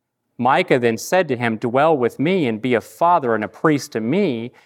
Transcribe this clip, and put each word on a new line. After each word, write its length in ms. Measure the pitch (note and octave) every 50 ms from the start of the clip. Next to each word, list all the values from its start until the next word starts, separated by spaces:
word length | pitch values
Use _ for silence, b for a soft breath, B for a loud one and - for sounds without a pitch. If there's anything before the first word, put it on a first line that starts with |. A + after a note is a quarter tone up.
| _ _ _ _ _ _ _
Micah 420 | - A#2+ B2+ C#3+ F3 F3+ F3+ D#3 B2+
then 180 | A#2+ A#2 A2+
said 300 | A2 - - F3+ F#3 F3+
to 80 | D3 B2
him, 220 | A#2 B2 A#2 A2
"Dwell 400 | G#2+ - A#2+ A2+ C3+ D3 E3 D#3+
with 220 | C3 A#2+ A2+ - -
me 280 | C3+ E3+ G3 F#3 D3
and 140 | A#2 A2 G#2+
be 120 | A#2+ B2+ B2
a 60 | G#2+
father 560 | - - - - E3 E3+ F3 E3 C3 A#2+ A2+
and 80 | G#2+ G#2+
a 60 | G2+
priest 420 | - - - D#3+ D3+ C3+ - -
to 80 | - A2+
me, 540 | G#2+ A#2 D#3 G3+ G#3 D#3+ A#2+ A2+ A#2 A#2+ - b b